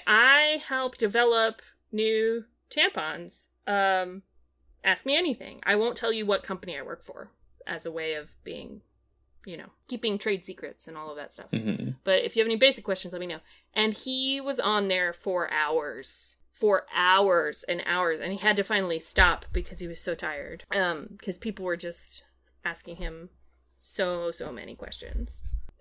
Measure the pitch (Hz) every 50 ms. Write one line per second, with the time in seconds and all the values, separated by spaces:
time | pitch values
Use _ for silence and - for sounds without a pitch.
0 | - - 214 220 240 262 277 294 302 302 311 302 - - 277 262 262 254 - -
1 | 233 202 196 233 240 233 233 226 226 226 220 - - - _ _ _ _ - 214
2 | 220 220 220 220 220 226 226 233 226 _ _ _ _ _ - 302 320 381 - 190
3 | 156 156 151 160 175 175 - - - - _ _ _ 208 202 202 196 190 190 185
4 | 185 180 180 190 - _ _ - _ _ _ _ _ _ _ _ - 285 277 -
5 | - 269 277 320 359 330 247 - - - - - - - 202 208 220 240 233 -
6 | 240 233 226 220 214 202 202 185 - - 190 175 - 180 156 139 139 - 165 -
7 | - - - - - 202 _ _ _ _ _ _ - - 175 160 - 170 156 165
8 | 160 160 156 151 147 151 - - _ 170 165 - - - 208 208 _ _ _ _
9 | _ _ _ _ _ _ _ - - 196 175 156 160 - _ _ _ - 247 226
10 | - 220 202 202 - 220 202 180 - - 180 - - 143 - - - 165 160 156
11 | 156 156 147 147 143 - - - - - - 110 110 107 - - 120 131 131 -
12 | _ 196 190 - - 190 - 220 220 226 226 214 262 277 269 - - - 190 185
13 | - 175 180 175 180 175 160 156 - _ - _ _ _ _ 214 214 220 214 -
14 | - 262 262 262 262 262 269 277 269 277 262 240 - 202 214 208 202 190 185 185
15 | 180 175 175 - - 202 185 175 170 - - 156 151 147 156 160 147 147 113 123
16 | 135 - - - - - - _ _ _ _ - - 208 196 185 - - - 175
17 | 180 180 185 196 202 196 180 170 156 151 - - - - 175 175 - - 175 180
18 | 180 170 160 156 - 170 196 190 202 214 208 202 196 - 220 202 190 175 165 160
19 | - - - - 190 175 165 - - - - 180 170 - 185 - 180 170 170 -
20 | - 185 170 165 185 160 151 143 143 147 160 175 - _ 185 196 185 175 165 151
21 | - - 185 - - 208 180 - - 226 202 - 185 180 170 170 - 175 170 -
22 | - - - - - _ _ _ _ _ _ _ _ 170 165 - - - 170 170
23 | 180 165 160 165 170 180 _ _ - _ _ _ _ _ _ _ _ - - -
24 | 190 180 180 175 170 170 170 - - 151 123 107 - - - - - - - -
25 | - - - - 240 - - - - - - - - - - _